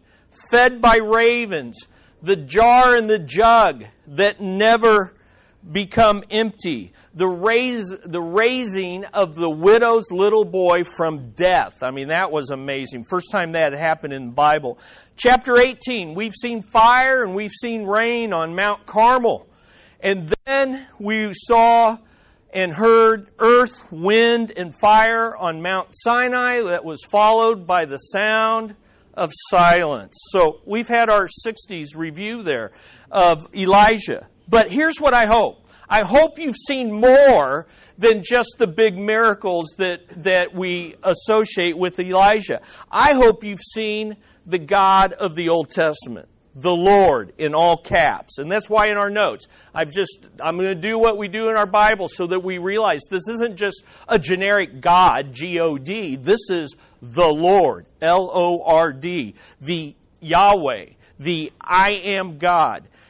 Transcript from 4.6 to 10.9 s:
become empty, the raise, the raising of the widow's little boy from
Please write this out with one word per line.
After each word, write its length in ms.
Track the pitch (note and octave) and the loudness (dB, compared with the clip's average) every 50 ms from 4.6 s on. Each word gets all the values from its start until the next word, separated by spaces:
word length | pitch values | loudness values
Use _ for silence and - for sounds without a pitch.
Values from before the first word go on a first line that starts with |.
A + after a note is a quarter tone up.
| G#3+ A3 A#3 A3+ A3+ A3+ G#3+ G#3 F#3+ F3+ _ _ _ _ _ _ _ _ _ _ _ F3 D3+ | 2 2 2 4 4 4 4 4 2 -2 _ _ _ _ _ _ _ _ _ _ _ -10 -8
become 500 | G3 G#3 - - - A3+ G#3+ G#3 G3+ G3 - | -8 -8 -4 0 2 4 4 2 0 -4 -6
empty, 640 | G3 G#3+ A3+ A3 G3+ - - F#3 D3+ A#2 F#2+ F2+ _ _ _ _ - | -4 -4 -4 -4 -6 -8 -8 -8 -8 -8 -10 -14 _ _ _ _ -8
the 120 | D#3 F3+ | -4 -4
raise, 600 | F#3+ F3+ E3+ F3+ A3 A3+ A#3 B3+ B3+ B3 A#3 G#3 F3+ F#3+ - - | -4 -2 -2 -2 0 0 0 -2 -2 -6 -8 -10 -12 -14 -16 -14
the 160 | F3 D#3+ F3 | -10 -8 -8
raising 840 | E3+ E3 E3+ G#3 A3+ A#3+ B3+ B3+ B3 A3 F#3+ F#3+ F#3+ F3+ F3 F#3 G3 | -6 -4 -2 0 0 0 0 -2 -6 -6 -6 -6 -6 -6 -8 -10 -12
of 280 | E3 - G3 G3 E3+ D3+ | -6 -2 -2 -2 -2 -2
the 160 | D#3+ E3+ E3 | -4 -4 -4
widow's 640 | D#3 D#3 D#3+ G3 A3 A#3 A#3+ A#3 A#3 A3+ G#3 - F3+ | -2 0 4 4 4 4 4 2 2 0 0 -2 -2
little 320 | F3+ G3 G#3 G#3+ A3 G#3 | 0 0 2 2 2 0
boy 400 | F3 E3+ F#3+ F#3 F3+ F3 F3+ F3 | 0 -2 -2 2 2 2 2 0
from 460 | E3 | -4